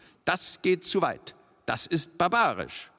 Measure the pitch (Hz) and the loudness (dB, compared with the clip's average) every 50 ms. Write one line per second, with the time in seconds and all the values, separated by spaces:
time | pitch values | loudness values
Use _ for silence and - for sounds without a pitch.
0 | - - _ _ _ - 170 185 - - - - - 180 185 180 - - - 196 | -20 -20 _ _ _ -2 -2 0 -2 -6 -6 -2 0 2 2 2 0 -2 0 0
1 | 180 135 101 - - - - - _ _ _ _ _ - 117 117 - - - 165 | 0 0 -2 -4 -10 -18 -20 -20 _ _ _ _ _ -4 -4 -4 -2 -2 -2 -2
2 | 147 - - - 170 180 196 233 226 160 110 92 82 - - - - - _ | -2 -4 -2 0 0 2 4 4 4 2 2 0 -4 -8 -8 -12 -16 -16 _